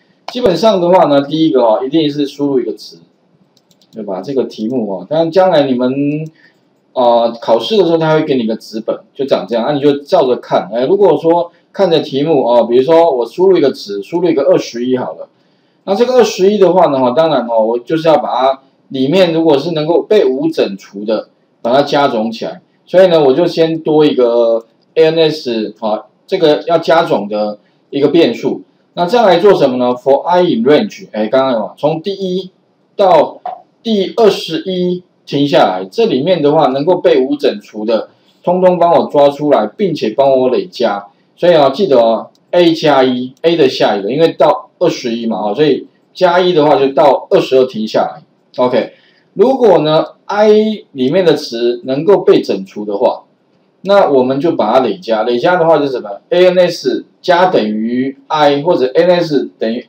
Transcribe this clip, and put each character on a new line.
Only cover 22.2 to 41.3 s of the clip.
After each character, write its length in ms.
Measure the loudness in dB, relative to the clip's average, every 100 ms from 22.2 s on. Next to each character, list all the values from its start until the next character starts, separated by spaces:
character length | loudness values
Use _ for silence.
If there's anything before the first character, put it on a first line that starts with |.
| -6
起 140 | -8 -12
来。 160 | -14 _ _ _
所 180 | 4
以 40 | 4
呢， 160 | 4
我 100 | 2
就 120 | 2 0
先 340 | 0 -2 -2
多 260 | 0 2 2
一 80 |
个 520 | 2 2 2 0 -2 -6 _ _
A 120 | 0 2
N 120 | 2
S， 560 | 0 -2 -6 -6 -6 -6
哈， 280 | -6 -6 -8 _ -8
这 100 | 0
个 260 | 0 0 0
要 100 | -2
加 260 | 0 0
总 240 | 0 -2 -4
的 320 | -6 -6 -8 _ _ _
一 100 | -2
个 80 | 0
变 240 | 2 2
数。 300 | 0 -6 -8 -12 _ _ -6
那 80 | -2
再 200 | 2 2
来 140 | 4
做 140 | 4
什 160 | 4 2
么 60 | 0
呢？ 180 | -2
For 280 | -2 0 0
i 200 | 0 0
in 200 | 2 0
range， 440 | 2 2 0 -8 -12
哎， 160 | -6 -2
刚 160 | 0
刚 100 | 0
有 60 | -2
嘛， 140 | -6 -4
从 260 | -4 -4
第 120 | -6
一 380 | -6 -6 -6 -8 _ _ _ _ 0
到 460 | 2 4 2 -4 -14 -14 _ _
第 300 | -4 -2 -2 2
二 140 | 2
十 320 | 2 -4 -8 -6
一 380 | -4 -2 -4 -10 _ -6
停 200 | -2 0
下 200 | 2 0
来， 180 | -2
这 220 | -6 -2 -2
里 160 | 0
面 200 | 0 0
的 120 | 2
话 140 | 2 0
能 180 | 0 -2
够 100 | 0
被 220 | 2 2
五 160 | 0 -2
整 240 | -2 -4
除 240 | -10 -10
的， 260 | -4 -4 -4 _ _ _
通 180 | -4 0
通 160 | 2 2
帮 160 | 2
我 160 | 2 0
抓 180 | 2 2
出 240 | 2 0
来， 160 | 0 0
并 260 | -4 -4
且 180 | -2 -4
帮 200 | 0 2
我 180 | 2 2
累 160 | -2 -4
加。 400 | -4 -4 -4 -10 _ _